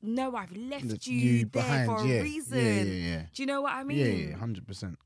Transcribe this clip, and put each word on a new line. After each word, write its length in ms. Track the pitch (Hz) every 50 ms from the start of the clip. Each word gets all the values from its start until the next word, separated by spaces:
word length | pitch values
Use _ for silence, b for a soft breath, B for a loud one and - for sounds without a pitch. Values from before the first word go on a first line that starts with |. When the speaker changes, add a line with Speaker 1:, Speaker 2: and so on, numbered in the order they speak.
| -
Speaker 1:
"No, 320 | 214 233 254 262 262 247
I've 160 | 220 190 170 180
left 320 | 208 240 254 285 285 135
Speaker 2:
Look, 220 | 117 107 107 -
Speaker 1:
you 80 | 254 254
Speaker 2:
you 220 | 123 127 123 120 117 113
Speaker 1:
there 160 | 107 - 117 113
Speaker 2:
behind, 240 | - 143 135 123
Speaker 1:
for 180 | 117 - - -
Speaker 2:
yeah, 80 | - 127
Speaker 1:
a 40 |
Speaker 2:
yeah, 60 | 117 -
Speaker 1:
reason." 360 | - 302 320 277 - - 127
Speaker 2:
yeah, 260 | 117 - 104 101 98
yeah. 420 | - - - 170 175 170 80 80 82 -
Speaker 1:
Do 100 | - 269
you 40 |
know 160 | 269 277 277 277
what 100 | 277 -
I 120 | 269 269
mean? 140 | 277 - 147
Speaker 2:
Yeah, 80 | 131 117 101 87 78 76
yeah, 60 | 76
hundred 300 | - 113 117 110 - -
percent. 320 | - 98 - 104 92 78 - _